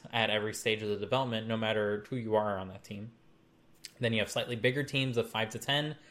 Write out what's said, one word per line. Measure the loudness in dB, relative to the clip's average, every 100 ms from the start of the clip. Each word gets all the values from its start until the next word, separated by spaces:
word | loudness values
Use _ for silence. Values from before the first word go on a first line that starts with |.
| -4
at | 0 2
every | 2 0
stage | -2 0 0
of | 0
the | -2
development, | 0 0 0 -2 -2
no | 0
matter | 2 2 2 0 -4
who | -6
you | 2 2
are | 4 0
on | -4
that | -10
team. | -12 -12 -12 -16 -20 -20 _ _ -20 -20 -18 -4
Then | 0
you | 2
have | 0
slightly | 0 -2 2
bigger | 2 2
teams | 0 0 0 0
of | 0
five | 0 -2
to | -2
ten, | -2 0 0 -6 -16